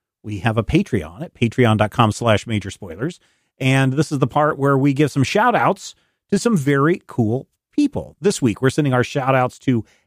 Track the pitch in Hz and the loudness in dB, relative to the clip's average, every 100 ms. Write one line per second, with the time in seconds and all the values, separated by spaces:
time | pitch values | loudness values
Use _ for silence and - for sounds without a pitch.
0 | _ _ 110 104 113 113 107 160 - 104 | _ _ -12 -4 -2 0 -2 -4 -2 -4
1 | 76 90 170 _ 117 - 117 110 107 - | -6 -12 -16 _ -2 2 2 4 0 4
2 | 113 - 117 104 - 107 95 - 95 82 | 2 2 2 2 0 -6 -6 -14 -16 -10
3 | 143 - _ _ _ _ 131 135 135 131 | -10 -10 _ _ _ _ 0 2 2 0
4 | 160 143 135 147 151 139 139 139 143 135 | -2 0 0 2 0 0 0 2 2 2
5 | 147 143 127 202 240 190 123 156 - - | 0 0 0 0 0 2 0 -2 -8 -20
6 | _ _ _ 202 240 208 135 139 147 180 | _ _ _ -2 2 0 2 2 2 0
7 | - - 107 123 - _ _ - 294 - | -6 -4 -2 -2 -8 _ _ -2 -2 -2
8 | 67 _ 180 - 127 98 131 - 147 127 | -10 _ -2 0 -2 0 0 0 0 0
9 | 120 147 131 135 127 - - 120 - _ | 0 -2 0 0 0 -2 -2 -2 -2 _